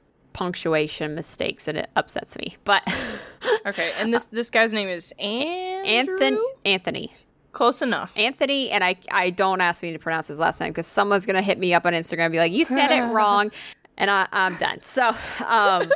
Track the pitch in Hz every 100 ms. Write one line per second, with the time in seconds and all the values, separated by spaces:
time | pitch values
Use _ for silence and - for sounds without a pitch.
0 | _ _ _ - 180 175 165 156 156 -
1 | 151 151 156 - - - - 156 - -
2 | - - - - - - - 196 - 269
3 | 240 214 - - - 440 202 196 165 -
4 | 220 226 - 220 233 220 226 214 196 175
5 | - - 202 226 302 359 370 381 392 427
6 | 277 370 269 427 480 539 202 185 - 156
7 | 151 - _ _ _ - 240 262 262 165
8 | - - 226 277 269 277 254 202 185 185
9 | - 196 185 180 190 185 175 170 170 160
10 | - 160 - 147 160 - 165 160 165 -
11 | 202 202 202 190 196 170 180 170 175 170
12 | 165 170 165 165 170 202 330 262 285 302
13 | 240 220 208 202 208 - - - - -
14 | 196 196 - 196 185 175 - - - 262
15 | 240 226 - - - 226 202 185 165